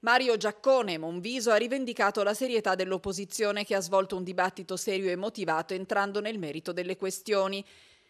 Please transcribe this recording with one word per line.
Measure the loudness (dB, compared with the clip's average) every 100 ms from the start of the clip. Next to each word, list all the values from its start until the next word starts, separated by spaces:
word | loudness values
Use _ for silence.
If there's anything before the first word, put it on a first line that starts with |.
Mario | 4 4 4 2
Giaccone, | 0 0 4 4 4 -2
Monviso, | -4 -6 -4 -2 4
ha | 4
rivendicato | 4 -2 -2 2 2 2
la | 0
serietà | 0 0 0 2
dell'opposizione | 0 0 -2 -4 -6 -6 -2 0 0 0
che | -2
ha |
svolto | 2 2 2 -2
un |
dibattito | -4 0 0 -2 -8 -6
serio | -2 -2 0
e | -2
motivato | -4 -6 -2 -2 -2
entrando | -6 -2 0 0 -2
nel | -4 -6
merito | -6 -6 -6
delle | -6 -4 -4
questioni. | -4 -6 0 2 2 -2 -8 -18 -20 _ _